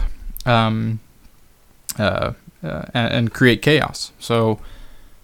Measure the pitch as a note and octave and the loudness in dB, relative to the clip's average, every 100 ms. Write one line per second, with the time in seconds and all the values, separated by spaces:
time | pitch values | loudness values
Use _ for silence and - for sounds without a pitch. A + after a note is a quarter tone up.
0 | - - - - B2+ A#2 A2+ A2 A2+ A2+ | -2 -4 -10 -6 2 2 2 0 -2 -4
1 | - _ - _ - _ _ - - - | -8 _ -20 _ -20 _ _ -20 -12 -2
2 | G2+ - - A#2 - - D#3+ - - B2 | 0 0 -2 -6 -14 -12 -8 -8 -6 -2
3 | A#2 - A#2 - B2+ A2 - D3 - - | 0 0 0 4 4 6 4 4 2 -4
4 | - - - A#2 A2+ G#2+ - - - - | -12 -10 -2 2 2 0 -6 -16 -18 -20
5 | - - | -20 -20